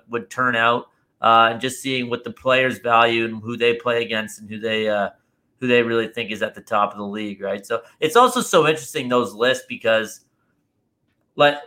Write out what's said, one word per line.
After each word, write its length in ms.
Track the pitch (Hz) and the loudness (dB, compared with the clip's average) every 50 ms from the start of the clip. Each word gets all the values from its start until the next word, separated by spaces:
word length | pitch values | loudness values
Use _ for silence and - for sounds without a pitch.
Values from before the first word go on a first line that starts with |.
| _ - | _ -8
would 180 | 117 117 113 - | -8 -8 -8 -8
turn 280 | - 127 127 123 120 | -4 -2 -2 0 2
out, 320 | 113 113 117 120 123 - _ _ _ _ _ _ _ 113 | 2 2 2 2 0 -2 _ _ _ _ _ _ _ 4
uh, 260 | 113 113 113 113 113 117 | 6 6 8 6 4 2
and 80 | 110 127 | 0 -4
just 180 | 131 127 - | -6 -6 -6
seeing 300 | - 135 131 127 123 117 | -6 -4 -4 -4 -4 -4
what 120 | 120 117 - | -6 -6 -6
the 100 | 117 110 | -8 -12
players 480 | - - 131 127 131 131 127 117 - | -6 0 2 2 2 2 0 -2 -2
value 440 | - 120 117 117 117 117 117 113 113 | -2 2 4 4 4 4 2 0 -2
and 180 | 113 113 107 104 | -2 -6 -8 -10
who 140 | 117 120 | -8 -4
they 160 | 117 120 120 117 | 0 0 0 0
play 320 | 117 - 123 117 117 117 | 0 -2 -2 -2 -2 -2
against 360 | 107 113 110 107 104 - - | -2 -4 -4 -6 -6 -10 -16
and 100 | 107 101 | -16 -14
who 100 | 110 107 | -12 -8
they, 260 | 110 113 110 110 110 107 | -6 -4 -2 -2 -2 0
uh, 180 | 104 101 98 95 - _ _ _ _ _ _ _ _ - | 0 0 -2 -4 -6 _ _ _ _ _ _ _ _ -6
who 80 | 131 | -2
they 160 | 123 120 120 120 | 2 2 2 2
really 260 | 117 117 113 113 110 | 2 0 -2 -2 -2
think 220 | - 120 113 98 | -6 -8 -8 -8
is 120 | 110 104 107 | -6 -4 -6
at 120 | 107 - | -6 -6
the 60 | 101 | -8
top 320 | - - 113 104 104 104 101 | -8 -2 0 0 0 0 -2
of 60 | 104 | -6
the 80 | 101 | -10
league, 340 | 101 101 107 107 101 98 98 | -10 -8 -8 -8 -10 -10 -8
right? 240 | 98 95 101 101 - | -8 -8 -8 -8 -6
So 160 | - 117 - - - _ - | -6 -6 -6 -8 -10 _ -4
it's 160 | - 156 - | -2 2 4
also 280 | 240 254 247 247 247 226 | 4 4 4 4 0 -2
so 240 | - - 170 147 | 0 2 2 4
interesting, 420 | 151 160 156 - - - 147 127 123 | 2 0 -2 -4 -8 -8 -6 -4 0
those 240 | 123 123 117 98 104 | 0 0 0 -2 -2
lists, 320 | 104 120 127 127 127 - - | -2 0 0 0 -2 -4 -12
because, 560 | 123 - - 113 113 110 110 104 - - _ _ _ _ _ _ _ _ _ _ _ _ _ _ _ _ _ _ _ _ _ _ _ | -12 -4 0 0 2 2 0 -2 -8 -16 _ _ _ _ _ _ _ _ _ _ _ _ _ _ _ _ _ _ _ _ _ _ _
like, 220 | 151 143 147 143 - - | 2 4 4 4 0 -4